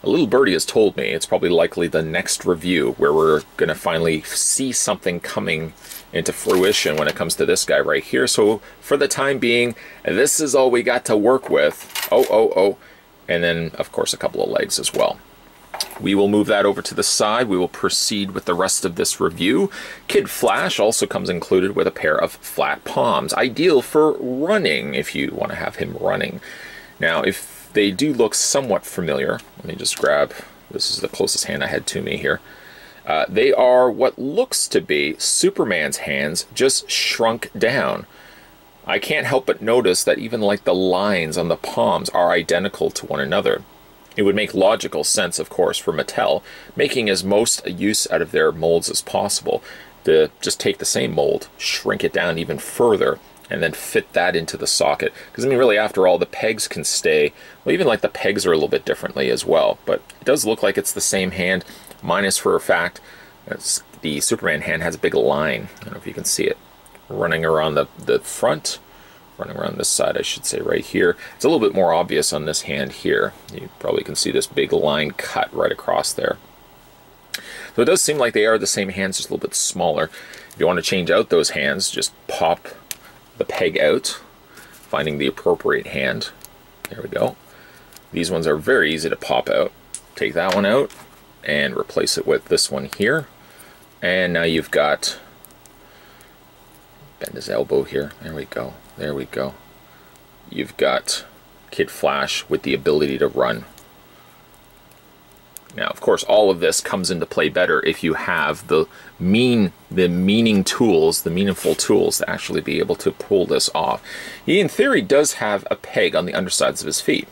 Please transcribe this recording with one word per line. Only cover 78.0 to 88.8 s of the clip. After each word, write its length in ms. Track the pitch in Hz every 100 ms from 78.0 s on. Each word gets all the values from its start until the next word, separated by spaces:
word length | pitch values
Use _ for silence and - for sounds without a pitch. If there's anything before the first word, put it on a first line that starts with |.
seem 160 | - 147
like 160 | 120
they 120 | 110 110
are 120 | 110
the 80 | 101
same 240 | - 95
hands, 260 | 92 95 -
just 140 | -
a 20 |
little 160 | - -
bit 80 | -
smaller. 540 | - - 87 76 78 - - - -
If 40 | -
you 80 | 82
want 100 | 90
to 40 |
change 280 | - 92 80
out 200 | 90 113
those 200 | 85 73
hands, 400 | 76 69 85 -
just 220 | - - - -
pop 400 | - 165 - - - - - - - - -
the 80 | -
peg 320 | - 87 -
out, 420 | 76 131 - - - - - -
finding 560 | - - - - 76 73
the 100 | 69
appropriate 600 | - 95 85 - 65 -
hand. 420 | - 65 58 - - - - - - -
There 100 | -
we 60 | -
go. 280 | - 123 - - - - - - - -
These 180 | 87 82
ones 160 | 87 80
are 100 | 76
very 360 | 76 127